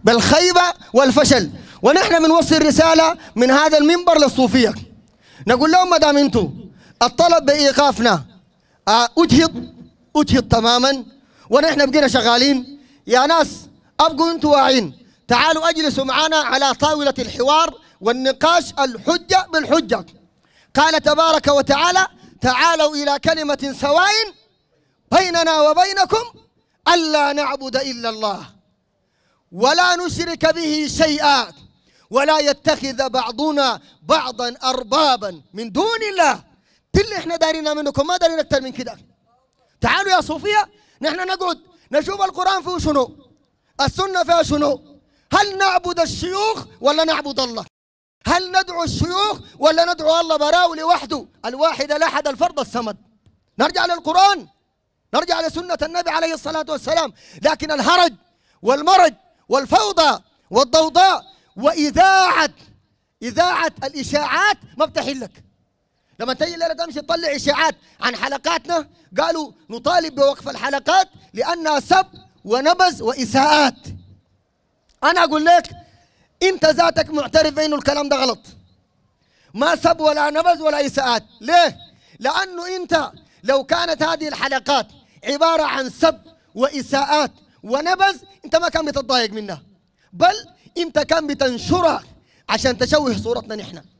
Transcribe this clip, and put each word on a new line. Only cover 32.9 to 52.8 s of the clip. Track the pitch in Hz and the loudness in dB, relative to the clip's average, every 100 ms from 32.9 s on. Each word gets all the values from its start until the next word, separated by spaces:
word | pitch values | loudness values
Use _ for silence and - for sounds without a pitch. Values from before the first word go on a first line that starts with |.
| 220 269 | -6 -4
بعضنا | 254 233 233 311 285 269 202 _ _ | -4 -4 -4 -2 0 -2 -2 _ _
بعضا | 151 208 254 233 240 247 | -2 -2 -2 -8 -8 -6
أربابا | 262 254 220 277 302 247 202 165 _ | -4 -4 -2 0 2 0 -4 -12 _
من | 196 233 | -12 -6
دون | 208 415 453 427 | -4 -2 -4 -6
الله". | 381 302 220 _ _ _ _ _ | 0 0 0 _ _ _ _ _
ده | 370 | -2
اللي | 427 392 | -2 -6
احنا | 320 330 | -8 -2
دارينا | 320 320 302 | -2 -2 -4
منكم، | 302 285 277 294 | -4 -4 -4 -2
ما | 359 | 0
دارين | 339 330 | 0 -2
أكتر | 311 269 | -4 -4
من | 262 | -6
كده. | 254 240 214 _ _ _ _ _ _ _ _ | -12 -14 -16 _ _ _ _ _ _ _ _
تعالوا | 233 330 392 | -2 0 2
يا | 370 | 0
صوفيا، | - 311 392 415 392 _ _ _ | 0 -8 -2 -2 -2 _ _ _
نحن | 294 339 | -6 -4
نقعد | 370 381 370 320 _ _ _ | -6 -4 -4 -6 _ _ _
نشوف | 285 311 403 | -4 -4 -4
القرآن | 381 359 370 381 | -4 -2 -2 -2
فيه | 339 359 | -4 -4
شنو، | 311 285 247 - _ _ _ _ _ - | -2 0 -2 -8 _ _ _ _ _ -4
السنة | 277 - 392 370 | -4 -2 -4 -2
فيها | 330 339 | 0 2
شنو، | 311 294 294 262 _ _ _ _ _ | 2 0 -2 -4 _ _ _ _ _
هل | 359 415 381 | 0 0 0
نعبد | 392 359 359 339 | 0 0 -4 -4
الشيوخ | 320 - 349 381 440 339 - - | -4 -4 -8 -4 -4 -4 -10 -4
ولا | 269 311 | -2 0
نعبد | 320 302 285 269 | -2 -2 -6 -6
الله؟ | 254 226 170 _ _ _ _ _ 214 | -6 -8 -16 _ _ _ _ _ -2
هل | 349 370 | -2 0
ندعو | 381 370 339 | -2 -2 -6
الشيوخ | 330 - 330 370 415 - - - | -6 -4 -4 -2 -2 -4 -12 0
ولا | 302 320 339 | 2 2 0
ندعو | 339 311 330 | 0 0 0
الله | 330 311 | 0 -2
براه | 294 339 349 | 2 2 2
لوحده، | 320 320 339 247 285 - _ | -2 -2 -2 -2 -10 -10 _
الواحد | 226 262 320 254 285 | -12 -2 -2 -2 -4
الأحد | 294 320 285 294 | -2 -2 -2 -6
الفرد | 262 339 294 | -4 -4 -4
الصمد؟ | 240 240 | -6 -6